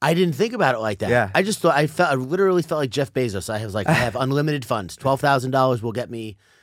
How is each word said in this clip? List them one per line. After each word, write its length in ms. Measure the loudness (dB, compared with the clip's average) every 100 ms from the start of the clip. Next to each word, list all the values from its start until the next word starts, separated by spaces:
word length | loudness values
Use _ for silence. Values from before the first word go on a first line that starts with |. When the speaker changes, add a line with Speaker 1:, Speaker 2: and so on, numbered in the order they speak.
Speaker 1:
I 100 | 0
didn't 220 | 2 2 0
think 180 | -2
about 220 | 0 0 2
it 40 |
like 200 | -2 -2
that. 100 | 2
Speaker 2:
Yeah. 220 | 2 2
Speaker 1:
I 80 | 0
just 180 | 0 2
thought, 160 | 2 2
I 120 | 2
felt, 240 | 2 0
I 40 | 0
literally 460 | -2 0 2 2
felt 180 | 0 -2
like 120 | -2
Jeff 200 | -2 -4
Bezos. 380 | -2 -2 -4 -6
I 140 | -6 -4
was 80 |
like, 140 | -4 2
"I 40 |
have 220 | 2 2 -2
Speaker 2:
<laughs> 40 |
Speaker 1:
unlimited 460 | 0 0 0 -2 -2
funds. 300 | -4 -4 -6
Twelve 240 | -2 0
thousand 300 | 2 2 2
dollars 300 | 2 2 2
will 120 | -2
get 160 | -6 -8
me 260 | -8 -12 -14 _ _